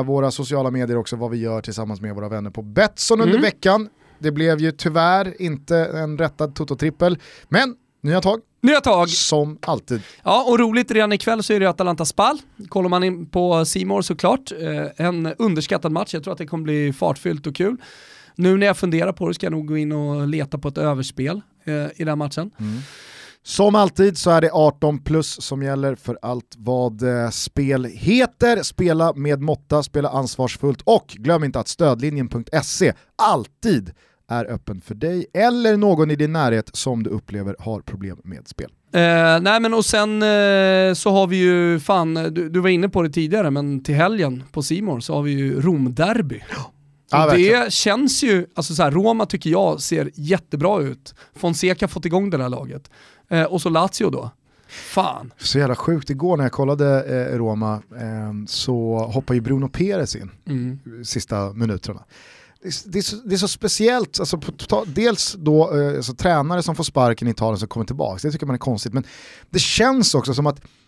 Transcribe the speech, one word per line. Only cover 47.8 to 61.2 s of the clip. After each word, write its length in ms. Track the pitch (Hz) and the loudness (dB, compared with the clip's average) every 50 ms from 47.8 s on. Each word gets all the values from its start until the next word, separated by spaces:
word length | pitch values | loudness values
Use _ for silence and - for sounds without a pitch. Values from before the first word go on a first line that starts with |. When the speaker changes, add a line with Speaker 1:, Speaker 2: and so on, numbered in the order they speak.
| - 214 202 233 285 269 - - - | 0 2 2 2 2 0 0 0 2
Speaker 2:
ju, 220 | 262 202 269 175 - _ | 2 2 2 2 -2 _
alltså 200 | - 151 - 165 | -6 -6 -4 0
så 80 | 147 175 | 2 2
här, 80 | 147 | 2
Roma 340 | 139 170 196 220 233 226 214 | 4 4 4 2 2 2 0
tycker 240 | - - - - 156 | -2 -4 -4 -2 0
jag 320 | 160 185 196 175 151 151 | 2 2 2 2 0 -2
ser 300 | 143 - 170 160 147 147 - | -2 -2 -2 -2 -2 -4 -6
jättebra 680 | - 147 147 190 175 - _ - 147 151 180 208 190 | -8 -2 -2 0 -2 -2 _ -4 -2 0 0 0 0
ut. 320 | 147 135 127 - _ - - _ - - _ | -2 -4 -6 -10 _ -20 -20 _ -20 -20 _
Fonseca 500 | - - 175 170 - - 180 185 - 208 | -4 -2 -2 -2 0 0 0 0 0 -2
har 40 | 190 | -4
fått 160 | - 175 143 | -4 -6 -4
igång 240 | 175 160 185 202 202 | -2 0 0 0 0
det 80 | 170 139 127 | -2 -2 -2
här 60 | 123 | -4
laget. 400 | 127 120 139 123 156 139 - _ _ _ - - _ _ _ _ | -4 -6 -8 -12 -14 -14 -16 _ _ _ -20 -20 _ _ _ _
Eh, 140 | 175 165 160 | 0 0 0
och 180 | - 180 175 | 0 -2 -2
så 80 | - 180 | -2 0
Lazio 400 | 165 160 175 196 - - 226 180 | 2 2 2 2 0 -2 -2 -2
då. 220 | 135 127 120 120 - _ _ _ _ _ _ _ | -2 -4 -6 -10 -14 _ _ _ _ _ _ _
Fan. 640 | - - - - - - 190 165 127 - - 123 - - | -20 -18 -16 -4 -2 0 0 0 -4 -6 -12 -16 -18 -10
Speaker 1:
Så 200 | - - - 139 | -6 -2 0 0
jävla 160 | 143 131 123 | 2 0 0
sjukt, 340 | - - - 170 156 139 - | -2 -2 -2 -2 -2 -2 -4
igår 280 | 143 135 156 180 180 147 | -6 -4 -2 0 0 0
när 60 | 139 | 0
jag 80 | 123 | -2
kollade, 520 | - - 139 135 143 143 143 139 139 135 131 139 127 127 123 131 | 0 0 0 0 0 2 2 2 2 2 0 -2 -2 -4 -2 -2
eh, 60 | 135 120 | -2 -2
Roma, 440 | 117 110 107 107 110 107 107 104 104 _ 110 120 | -2 -2 -2 -2 -2 -2 -4 -6 -8 _ -14 -12
ehm, 480 | 117 110 110 110 107 107 107 104 104 104 | -10 -8 -8 -8 -8 -8 -8 -10 -10 -8
så 500 | - - - 135 127 120 117 113 113 113 113 113 107 | -8 -6 -4 -2 -2 -2 0 -2 -2 -2 -2 -2 -4
hoppar 200 | 135 139 - 127 | -4 -2 0 -2
ju 80 | 123 | -2
Bruno 260 | 113 117 135 135 139 135 | 0 0 0 0 -2 -2
Perez 460 | - - 175 196 202 185 147 113 - | -2 -2 -2 -2 0 -2 -4 -4 -6
in 160 | - 95 98 - - _ - | -10 -12 -14 -18 -16 _ -6
Speaker 2:
Mm. 320 | 143 127 123 127 131 135 135 135 113 117 120 | -6 -4 -4 -6 -8 -10 -14 -18 -18 -16 -12
Speaker 1:
sista 480 | - - 120 | -8 -6 -6